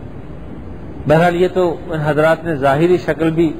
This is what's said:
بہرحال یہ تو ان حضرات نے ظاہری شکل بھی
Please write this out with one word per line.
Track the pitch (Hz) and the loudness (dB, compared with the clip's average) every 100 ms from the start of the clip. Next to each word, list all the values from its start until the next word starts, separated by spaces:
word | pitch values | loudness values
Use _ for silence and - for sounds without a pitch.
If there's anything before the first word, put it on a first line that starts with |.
| - - - - - - - - - - - | -14 -14 -14 -14 -14 -14 -14 -14 -14 -6 2
بہرحال | 156 175 175 | 4 4 2
یہ | 180 | 0
تو | 185 180 147 - | 2 0 -2 -6
ان | 160 | -4
حضرات | 151 147 156 160 | 0 2 2 2
نے | 165 151 | 0 0
ظاہری | 139 135 170 180 | 2 4 4 2
شکل | - 151 160 | 0 -2 0
بھی | 160 165 | 2 0